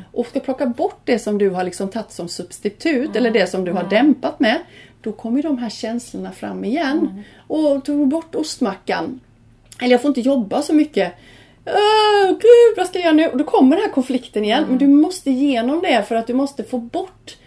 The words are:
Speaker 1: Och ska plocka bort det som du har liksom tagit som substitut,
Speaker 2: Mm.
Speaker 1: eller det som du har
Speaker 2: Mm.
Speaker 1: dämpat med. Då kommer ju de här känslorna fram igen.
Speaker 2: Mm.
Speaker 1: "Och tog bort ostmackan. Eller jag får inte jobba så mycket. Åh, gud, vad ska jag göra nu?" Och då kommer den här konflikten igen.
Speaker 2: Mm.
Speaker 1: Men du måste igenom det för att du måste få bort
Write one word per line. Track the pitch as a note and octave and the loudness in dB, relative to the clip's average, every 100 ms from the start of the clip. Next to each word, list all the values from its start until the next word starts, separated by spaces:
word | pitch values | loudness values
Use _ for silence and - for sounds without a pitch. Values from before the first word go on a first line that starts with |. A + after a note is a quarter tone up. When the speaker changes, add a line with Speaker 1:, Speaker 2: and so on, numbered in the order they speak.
| F#3 | -10
Speaker 1:
Och | - A#3 | -6 -6
ska | C4+ | -6
plocka | C4 C4 C4+ | -6 -4 -4
bort | A#3 F4+ - | -2 -4 -4
det | - A#3 | -4 -2
som | - G#3 | -2 0
du | G3+ | 0
har | F3+ | 0
liksom | F3+ F3+ G3 | -4 -6 -8
tagit | A3+ G#3 | -8 -10
som | - F3 | -12 -12
substitut, | - F3 - G#3 G3+ D#4+ C#4 D4 | -12 -14 -10 -8 -6 -2 -2 -2
Speaker 2:
Mm. | A#3+ | -2
Speaker 1:
eller | A#3+ | 0
det | G#3+ F#3 | 2 0
som | F#3 F3+ | -2 -4
du | |
har | F3+ | -4
Speaker 2:
Mm. | F3 | 0
Speaker 1:
dämpat | G3+ D4 - - - | 2 4 2 -2 -2
med. | A3+ C#4+ - - - _ | 0 0 -4 -20 -20 _
Då | A3+ | -12
kommer | G#3 A3+ B3 | -10 -4 -4
ju | |
de | D#4 C4 | -2 -4
här | A#3 | -6
känslorna | - A3 A#3 - G3 F#3 | -8 -8 -8 -8 -12 -12
fram | F#3+ G#3 F#3 F#3+ | -12 -12 -8 -4
igen. | C#4 C#4+ D4+ | -4 -2 -2
Speaker 2:
Mm. | - F#3+ G#3 - - | -4 -6 -16 -20 -8
Speaker 1:
"Och | D#4 D4+ C#4 C4+ | -2 0 0 -2
tog | D4 C#4+ | 0 0
bort | D#4 D#4+ - | 0 -4 -6
ostmackan. | D#4 - A#3 F#3 - F3+ E3 - - _ _ _ _ - | -6 -4 -4 -4 -6 -4 -4 -10 -18 _ _ _ _ -6
Eller | B3 | 2
jag | B3 | 2
får | C#4+ | 2
inte | C#4 | 0
jobba | A#3 C#4 G3 B3+ | 0 0 -2 -4
så | D4 | 0
mycket. | D#4 D4+ - F3 - - - - _ - | 2 2 0 -4 -6 -20 -20 -20 _ -4
Åh, | G4 G#4 G#4+ G#4+ G#4 G4 | 0 2 4 4 4 2
gud, | F#4 A4 A#4+ A#4 G#4+ | 4 8 8 8 4
vad | F4+ | -2
ska | F#4 | -2
jag | E4+ | 2
göra | D#4 | 2
nu?" | D#4+ | 2
Och | B3+ | 0
då | |
kommer | D4 - C4 D#4+ | 0 4 4 4
den | G#4+ | 0
här | |
konflikten | - B3+ B3 - G#3 | -2 -2 -4 -4 -4
igen. | G#3 A#3+ | 0 0
Speaker 2:
Mm. | D4+ | 0
Speaker 1:
Men | B3+ | 2
du | C#4 | 4
måste | C#4+ E4 F4+ - | 4 4 0 -4
igenom | B3+ C#4+ B3 A#3+ D#4 | 0 0 0 -2 -2
det | F4+ B3 G3+ | 0 0 0
för | A3+ | -4
att | A3+ | -2
du | |
måste | B3 C#4 - | -2 -2 -6
få | G#3+ B3 | -8 -8
bort | A#3 E4+ F#4+ - - - | -6 -8 -8 -14 -20 -20